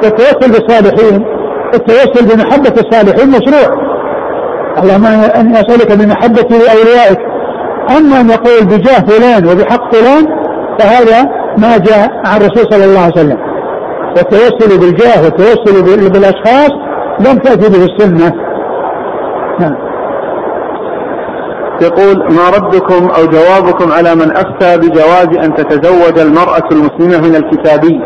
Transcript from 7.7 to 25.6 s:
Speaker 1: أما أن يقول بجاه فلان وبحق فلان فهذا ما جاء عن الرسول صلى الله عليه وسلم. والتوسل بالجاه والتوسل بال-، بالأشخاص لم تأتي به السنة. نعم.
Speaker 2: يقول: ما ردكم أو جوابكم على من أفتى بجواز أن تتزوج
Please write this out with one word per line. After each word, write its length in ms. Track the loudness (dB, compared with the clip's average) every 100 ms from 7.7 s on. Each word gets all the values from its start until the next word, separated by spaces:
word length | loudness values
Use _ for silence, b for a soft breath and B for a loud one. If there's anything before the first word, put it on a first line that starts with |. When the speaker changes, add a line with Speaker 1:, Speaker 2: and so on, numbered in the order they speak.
| -8 -2 2
Speaker 1:
أما 240 | 2 2
أن 80 | 2
يقول 360 | 0 2 2 2
بجاه 340 | 2 2 2
فلان 480 | 2 2 2 2 2
وبحق 480 | 0 0 -2 0 0
فلان 300 | 2 2 0 -2 -6 -8 -10 -2
فهذا 440 | 2 4 4 2 0 -4 -6 -2
ما 200 | 0 2
جاء 320 | 2 2 0 -4 -4
عن 120 | 0
الرسول 360 | 0 0 0
صلى 120 | 2 2
الله 140 | 2
عليه 140 | 2
وسلم. 240 | 0 0 -2 -6 -8 -8 -10 -10 -10 -4 -2
والتوسل 640 | 0 2 2 2 2 2
بالجاه 440 | 2 2 2 2
والتوسل 600 | 2 2 2 2 2 2
بال-، 260 | 2 2 2
بالأشخاص 600 | 2 2 0 0 2 2 -2 -8 -8 -8 -2
لم 180 | 0 2
تأتي 320 | 2 2 2
به 160 | 2 0
السنة. 460 | 0 0 2 0 -2 -8 -8 -8 -8 -8 -8 -10 -10 -8 -8 -8 -4
نعم. 160 | -4 -4 -8 -10 -8 -8 -8 -8 -8 -8 -10 -10 -10 -10 -10 -10 -10 -12 -12 -10 -10 -4
Speaker 2:
يقول: 520 | -2 0 0 0 0
ما 160 | 0 2
ردكم 580 | 0 0 -2 0 0 0
أو 180 | 0 0
جوابكم 680 | 2 2 2 0 0 0
على 240 | 0 0 0
من 160 | 0
أفتى 460 | -2 -4 -2 0 2
بجواز 680 | 2 2 2 2 2 0 -2
أن 100 |
تتزوج 640 | -2